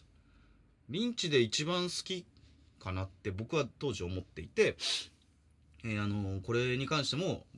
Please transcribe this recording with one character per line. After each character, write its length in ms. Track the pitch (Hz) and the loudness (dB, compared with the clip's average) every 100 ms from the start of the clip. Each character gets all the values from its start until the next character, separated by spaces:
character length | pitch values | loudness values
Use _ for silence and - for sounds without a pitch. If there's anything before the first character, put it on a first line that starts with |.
| - - - - - - - _ - | -20 -20 -20 -20 -20 -20 -20 _ -8
リ 160 | 160 240 | -2 -2
ン 100 | 233 | -2
チ 140 | 180 | 2
で 120 | 139 | 4
一 240 | 110 - 151 | 4 2 0
番 180 | 180 | 0
好 220 | 180 - - | 0 -4 -4
き 200 | 185 - - - - - - | -6 -6 -20 -20 -20 -20 -12
か 140 | 95 | -6
な 100 | 92 | -4
っ 60 | 95 | -4
て 200 | - 107 | -4 -6
僕 280 | 95 117 160 | -4 0 0
は 100 | 120 - | 0 -2
当 140 | 143 | -4
時 120 | 101 | -2
思 180 | 87 92 | -2 -4
っ 20 | |
て 180 | - - | -6 -12
い 60 | - | -6
て、 300 | - 180 - - - - - - _ - - - - | 4 4 4 -2 -2 -4 -16 -20 _ -20 -20 -20 -10
え 60 | 113 | -4
ー、 120 | 104 | 0
あ 60 | 104 | 2
の 320 | 104 98 95 | 0 0 -2
ー、 20 | |
こ 120 | 95 | 0
れ 240 | 117 127 127 | 2 2 0
に 80 | 139 | 0
関 180 | 156 | 0
し 60 | 131 | 0
て 80 | 127 | 0
も 280 | 185 117 - | 0 -2 -6